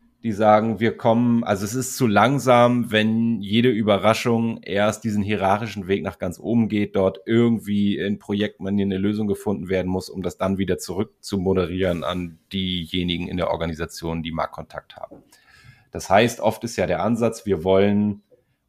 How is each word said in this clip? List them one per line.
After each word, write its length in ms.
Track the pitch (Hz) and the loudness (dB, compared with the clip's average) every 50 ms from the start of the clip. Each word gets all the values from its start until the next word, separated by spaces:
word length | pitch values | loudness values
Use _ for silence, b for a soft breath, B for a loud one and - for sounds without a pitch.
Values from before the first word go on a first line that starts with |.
| b b _ _ | b b _ _
die 120 | - 113 104 | -6 -4 0
sagen, 480 | 98 107 107 107 107 110 113 110 95 | 2 6 6 6 6 4 2 0 0
wir 160 | 117 110 - | 0 0 0
kommen, 480 | - - 117 110 117 123 120 117 117 - | 2 2 2 4 4 4 4 2 2 2
also 180 | - 104 92 104 | 0 0 -2 -2
es 100 | 98 117 | -4 -4
ist 220 | 131 123 - - | -4 -6 -6 -2
zu 100 | - 131 | 0 2
langsam, 840 | 110 101 101 110 127 143 139 113 131 123 120 120 123 123 120 110 - | 4 4 4 4 4 2 2 2 4 6 6 6 4 4 2 0 0
wenn 480 | 107 107 107 110 110 113 117 117 117 98 | 2 2 2 2 2 0 0 0 -2 -2
jede 300 | 101 98 104 117 120 131 | -2 0 2 4 4 4
Überraschung 920 | 113 107 107 107 101 95 92 110 113 - - 123 117 113 117 113 113 - | 2 2 2 2 2 4 4 2 2 2 2 0 0 0 0 -2 -4 -8
erst 440 | - - 90 101 104 107 107 - - | -8 -4 -2 0 0 0 -2 -2 -4
diesen 180 | 113 104 104 98 | -4 -2 -2 -2
hierarchischen 640 | 101 107 90 95 95 101 104 113 107 98 104 90 | -2 -2 0 2 2 2 0 -2 -6 -8 -6 -4
Weg 160 | 87 98 - - | -2 -2 -2 -2
nach 160 | 92 - - | -4 -8 -6
ganz 200 | 95 92 78 - | -6 -8 -8 -6
oben 280 | - 92 117 117 113 | -4 0 0 2 2
geht, 300 | 101 107 104 104 98 - | 2 0 -2 -2 -2 0
dort 240 | 101 95 95 - - - | 0 2 0 0 -2 -2
irgendwie 720 | - 113 117 120 117 113 104 - 101 104 101 101 101 98 | 0 2 4 4 4 2 0 -2 -2 0 0 2 0 0
in 220 | - 92 101 104 - | -2 -2 -4 -4 -6
Projektmanier 640 | - - 101 101 104 104 - - 95 95 101 101 98 | -6 -4 -2 -2 -2 -4 -6 -8 -6 -4 -2 0 0
eine 140 | 98 95 | 0 -2
Lösung 300 | 92 95 104 107 107 107 | 0 -2 -2 -2 -2 -2
gefunden 420 | 101 95 - - 107 98 - 92 90 | -2 -4 -4 -4 -4 -4 -4 -4 -2
werden 180 | 95 92 90 | -2 -2 0
muss, 220 | 92 92 92 - - | -2 -2 -4 -4 -6
um 120 | - 95 | -8 -8
das 160 | 90 90 - | -8 -8 -6
dann 200 | - 95 95 98 | -4 -4 -2 -2
wieder 200 | 92 98 90 90 | -2 -2 -2 -4
zurück 360 | - - - 87 - 110 - _ _ | -4 -6 -6 -6 -6 -6 -6 _ _
zu 160 | - - 104 | -10 -6 -4
moderieren 680 | 98 87 95 95 92 90 82 90 92 95 90 87 82 65 | -2 0 2 2 2 0 -2 -2 -2 -2 -2 -2 -2 -4
an 340 | 78 90 90 90 85 80 - _ - | -4 -4 -4 -6 -8 -10 -16 _ -8
diejenigen 800 | - 95 95 92 90 90 82 - - 90 90 90 87 87 87 - | -6 -4 -4 -4 -4 -4 -6 -4 -4 -4 -2 -2 -2 -4 -4 -4
in 80 | 87 | -4
der 120 | 87 82 - | -2 -2 -2
Organisation, 720 | 85 82 85 82 80 76 82 - - - 85 82 82 82 | -2 -2 -4 -6 -6 -6 -8 -10 -10 -8 -8 -6 -6 -6
die 120 | 78 80 82 | -6 -6 -6
Marktkontakt 640 | 80 - - - 78 76 - - - - - - | -6 -6 -6 -8 -14 -16 -16 -16 -16 -16 -16 -18
haben. 260 | - - - - - _ b b b b b b b b b b b b b | -18 -18 -18 -18 -20 _ b b b b b b b b b b b b b
Das 180 | - 85 - - | -12 -10 -2 2
heißt, 320 | 92 104 117 120 - - | 4 4 4 2 0 -2
oft 240 | - 110 - - - | -2 -2 -2 -2 -6
ist 100 | 117 - | -6 -4
ja 100 | - 92 | -2 -2
der 160 | 85 87 80 | 0 0 0
Ansatz, 440 | 92 110 120 113 120 110 113 - - | 0 0 0 0 0 -2 -2 -4 -4
wir 180 | 101 95 82 80 | -2 -2 0 2
wollen 580 | 95 95 95 98 104 101 104 104 104 101 - _ _ _ _ _ _ _ _ _ | 4 4 4 4 4 4 2 0 0 -2 -6 _ _ _ _ _ _ _ _ _